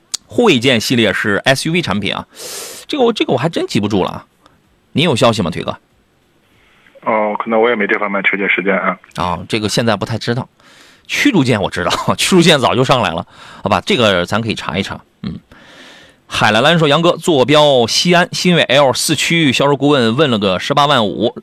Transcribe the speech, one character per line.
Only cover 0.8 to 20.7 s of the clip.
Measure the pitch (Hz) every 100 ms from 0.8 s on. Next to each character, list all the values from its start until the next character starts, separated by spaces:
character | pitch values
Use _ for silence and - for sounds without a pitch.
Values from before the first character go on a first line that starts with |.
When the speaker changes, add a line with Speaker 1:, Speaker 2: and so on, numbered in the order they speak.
| - 120
Speaker 1:
列 | 104
是 | - 110 98
S | 131 135 160
U |
V | 175
产 | 120 98
品 | 95
啊， | 50 - - - - - - -
这 | 302
个 |
我， | 233
这 | 220 330
个 |
我 | 127
还 | 160
真 | 165 359
记 | 113
不 | 104
住 | 104
了 | 85
啊。 | - - _ _ _ _ _ _
你 | -
有 | 170
消 | 120 120
息 | 110
吗， | 85
腿 | -
哥？ | - - _ _ _ _ _ _ _ _ _ _ _ -
Speaker 2:
哦， | 123 110 107 104
可 | 113
能 | 110
我 | 117
也 | 113
没 | 101
这 | 107
方 | 104
面 | 98
确 | 92 98
切 | 95
时 | -
间 | 95 95
啊。 | 92 90 _ -
Speaker 1:
啊， | 87 87 92
这 | 113
个 | 104
现 | - 117
在 | 98
不 | 107
太 | 110
知 | -
道。 | 123 - _ _ - - _ -
驱 | - 294
逐 | 208
舰 | 127 107
我 | 85
知 | -
道， | 85 -
<laughs> | - 95
驱 | -
逐 | 190
舰 | 175 147
早 | 113
就 | 101
上 | 131 131
来 | 95
了， | 82 - - - -
好 | 98
吧？ | 95 -
这 | 170
个 | 110 90 87
咱 | 104
可 | 113
以 | 85
查 | - 85
一 |
查。 | 95 - _ _
嗯， | - - _ - - - - - - _ -
海 | - 113
兰 | 107
兰 | 139 170
说 | 156
：“杨 | 147
哥， | 170 170
坐 | - 143
标 | 123 151 147 131 113
西 | - 175 175
安， | 180
新 | - 180
锐 | 165
L | - 135 139
四 | 120 - 143
驱， | - 170 147
销 | 123 139
售 | 139
顾 | 143
问 | 143 113 123
问 | 151
了 | 110
个 | 98 90
十 | -